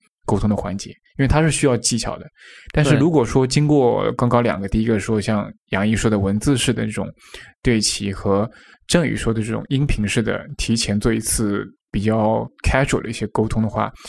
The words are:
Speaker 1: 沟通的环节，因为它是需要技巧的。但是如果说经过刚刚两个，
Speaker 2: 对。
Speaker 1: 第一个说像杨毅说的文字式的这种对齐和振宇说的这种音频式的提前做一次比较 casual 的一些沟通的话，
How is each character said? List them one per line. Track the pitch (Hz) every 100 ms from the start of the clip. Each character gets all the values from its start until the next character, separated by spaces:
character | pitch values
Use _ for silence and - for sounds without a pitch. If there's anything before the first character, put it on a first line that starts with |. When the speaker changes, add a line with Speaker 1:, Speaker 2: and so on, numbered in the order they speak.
| _ _ -
Speaker 1:
沟 | 101
通 | 104
的 | 101
环 | 95 98
节， | -
因 | - _ -
为 | 135
它 | 147
是 | 160
需 | - 143
要 | 120
技 | - 117
巧 | 113 -
的。 | - - - - -
但 | -
是 | 147 139
如 | 151
果 | 156
说 | 113 135 131
经 | 147 147
过 | 147 123 104 104
刚 | - 120
刚 | 120
两 | 117 87
个， | 98
Speaker 2:
对。 |
Speaker 1:
第 | 110
一 | 110
个 | 107
说 | 95 110
像 | 101 107 101 - _
杨 | 95 104
毅 |
说 | 110 117
的 | 104
文 | 95 104
字 | 147 131
式 | -
的 | 113
这 | 110
种 | 104 85 - - - - _
对 | - 113
齐 | 101 - 101
和 | 95 104 98 113 - - - -
振 | 175 139
宇 |
说 | 110 -
的 | 113
这 | 110
种 | 110 -
音 | 135 143
频 | - 104
式 | -
的 | 110 101 - 143
提 | - 113
前 | - 104
做 | 120
一 | 113
次 | 110 - 107 101 98 - _
比 | 104
较 | 107 110 107 113 120 -
casual | - 131 139 104
的 | -
一 |
些 | 113 104
沟 | - 110
通 | 113
的 | 110
话， | - 107 -